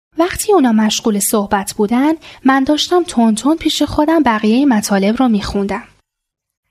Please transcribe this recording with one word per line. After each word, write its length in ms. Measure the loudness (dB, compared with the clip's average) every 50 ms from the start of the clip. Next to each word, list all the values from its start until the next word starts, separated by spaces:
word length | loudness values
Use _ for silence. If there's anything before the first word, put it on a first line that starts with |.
| _ _ _ -4
وقتی 360 | -2 -2 -2 -6 -2 0 2
اونا 180 | 2 4 4
مشغول 480 | 2 2 2 0 -2 -2 -2 -2 -2 -2
صحبت 540 | -2 -2 -2 -2 -2 0 -2 -4 -4 -6 -4
بودن، 400 | -2 -2 0 0 0 2 0 0 -2 -6 -18 -20 -2 0
من 200 | 0 2 2 2
داشتم 400 | 0 0 -2 0 0 0 0 0
تون 320 | 0 0 0 2 2 2
تون 220 | 0 0 -2 -2 0
پیش 260 | -2 -4 -2 -2 -4
خودم 400 | -2 -2 -2 0 2 2 2 2
بقیه 420 | 2 0 0 0 2 2 2 2
مطالب 500 | 2 2 0 0 0 -2 0 0 0 0 2
رو 80 | 2 2
می‌خوندم. 560 | 2 0 -2 -4 -4 -4 -4 -4 -6 -8 -10 -14 _ _ _ _ _ _ _ _ _ _ _ _ _ _ _ _